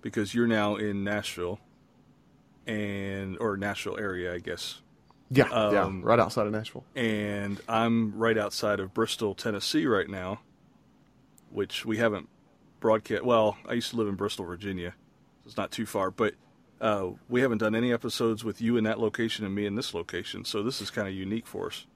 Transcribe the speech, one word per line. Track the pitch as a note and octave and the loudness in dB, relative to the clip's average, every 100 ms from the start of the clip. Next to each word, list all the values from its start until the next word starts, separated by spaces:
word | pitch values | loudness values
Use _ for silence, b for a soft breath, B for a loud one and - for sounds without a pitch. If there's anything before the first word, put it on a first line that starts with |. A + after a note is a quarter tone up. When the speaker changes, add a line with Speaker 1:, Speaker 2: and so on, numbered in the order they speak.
Speaker 1:
because | - A2+ G2+ | -4 -2 0
you're | A#2+ A#2+ | 2 4
now | A2 G#2 G#2 | 4 2 0
in | G#2 G2+ | -2 -2
Nashville, | G2 G#2 - - F2 G2+ - _ _ _ _ _ _ _ _ _ - | -2 -2 -4 -6 -6 -6 -12 _ _ _ _ _ _ _ _ _ -6
and, | G#2+ G#2 G2 G2 G2 F#2+ F#2 | -4 -4 -4 -4 -6 -6 -4
or | A2+ G2 | -2 0
Nashville | G2+ G2+ G#2 F#2+ | -2 -4 -6 -4
area, | G#2 F2+ F2+ | -4 -4 -4
I | F2 | -6
guess. | E2+ F2 - - _ _ _ _ _ | -6 -8 -8 -10 _ _ _ _ _
Speaker 2:
Yeah, | B2+ B2 - G#2+ | 4 6 6 4
yeah, | G#2 | 4
Speaker 1:
Um, | F2+ F#2+ | 2 0
Speaker 2:
right | G#2+ A#2 | 4 6
outside | F#2 - G#2 | 6 2 0
of | |
Nashville. | G#2+ A2 - - | -2 -6 -12 -12
Speaker 1:
And | C#3+ A#2 G#2+ G#2 G2+ G2+ G2+ - | -2 0 0 -2 -2 -4 -6 -2
I'm | A2+ A#2 A#2 A2 G2+ | 2 4 4 2 2
right | A2+ A2 | 2 4
outside | G#2 - G#2+ G2+ | 2 0 0 0
of | F#2+ | 0
Bristol, | G#2 A2 - G#2+ | 0 0 0 -2
Tennessee | F#2+ A#2+ G2+ - D3+ D3 | -2 -4 -2 0 0 2
right | G#2 D2+ | 2 0
now, | F#2+ F#2 G2+ _ _ _ _ _ _ _ _ _ - - | -4 -6 -8 _ _ _ _ _ _ _ _ _ -20 -12
which | G2 G2 - A2 | -6 -4 -4 -2
we | A2 | 2
haven't | A#2 G2+ D2+ _ _ _ _ _ | 2 0 -8 _ _ _ _ _
broadcast. | A#2 A2 - G#2+ | 4 4 2 -2
Well, | B2 A#2 G#2+ - - | 4 6 6 2 -4
I | |
used | A#2+ A#2 | -4 -2
to | A#2 | -2
live | G#2+ | -2
in | |
Bristol, | G2 G2+ - | 0 -2 -4
Virginia, | F2+ F2 G2+ F#2 F2 - _ _ _ _ | -8 -8 -6 -6 -6 -10 _ _ _ _
so | - | -12
it's | - | -6
not | G2 | -6
too | - A2 | -4 -4
far, | G#2+ F#2+ | -2 -2
but, | F#2 G#2+ - _ _ _ _ | 2 0 0 _ _ _ _
uh, | A2+ G#2 F#2+ G2+ - | 0 0 -2 -8 -2
we | B2 | 2
haven't | C3 A2+ | 2 2
done | A2 | 2
any | A2 B2 | 2 2
episodes | A#2+ A#2+ - A#2 A2 | 0 -2 0 0 0
with | A2+ G2+ | -4 -2
you | A#2 A#2+ | 2 4
in | |
that | G#2+ A2 | 2 2
location | A2 G#2 A#2 - G#2 | 0 0 -2 -2 -4
and | |
me | G2 | -2
in | G#2 | -2
this | G2+ B2+ | -2 -4
location, | - F2 F2 - F#2+ | -6 -6 -6 -6 -8
so | - G#2+ | -6 -2
this | G#2+ B2+ | -2 -4
is | G2 | -6
kinda | - G2+ | -4 -4
unique | F#2+ F#2+ A2 - | -4 -4 -4 -6
for | G2 F#2 | -6 -6
us. | - - | -8 -16